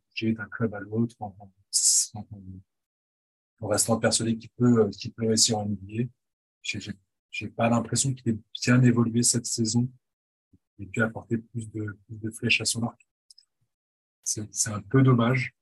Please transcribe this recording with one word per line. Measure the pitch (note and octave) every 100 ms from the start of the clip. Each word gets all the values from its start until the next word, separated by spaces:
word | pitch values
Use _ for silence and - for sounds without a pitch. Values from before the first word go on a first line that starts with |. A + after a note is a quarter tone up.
| _
bouger | - A2+
d'un | A2+ -
club | - A2+
à | G2+
l'autre | G2+ A2 A#2 -
en, | G#2 F#2+
en, | G2+ _ _ - - - - G#2+
en, | - G#2 F#2 F#2 - _ _ _ _ _ _ _ _ -
en | G#2+
restant | G#2 - A2+
persuadé | A2+ - A2+ A2+
qu'il | -
peut, | - B2 A#2
euh, | G2+
qu'il | F#2 G#2
peut | - A2+
réussir | G#2+ - G#2
en |
N | G#2 G2
B | G2 A2
A. | B2+ _ _ _ _ _
J'ai, | - G#2
j'ai, | G#2 - _ _ _
j'ai | - G#2
pas | - A2+
l'impression | A#2 A2+ B2 C3+
qu'il | B2+ A#2
ait | G#2+ - -
bien | - B2
évolué | B2 A#2 A2+ A#2
cette | A#2 A#2 -
saison | - A2 A#2+ B2+ - _ _ _ _ _ _ _ -
et | F#2
pu | A2
apporter | A2+ G2+ - A2+
plus | - A2+ G#2+
de, | A2 G#2+ - -
plus | G#2+
de | A2
flèches | - A#2 -
à |
son | A2 A2+
arc. | A#2 - _ _ _ _ _ _ _ _ _ _ _ _
C'est, | - - G#2+
c'est | - -
un | G#2
peu | - C3+
dommage, | C3 A#2+ A#2 C3 - -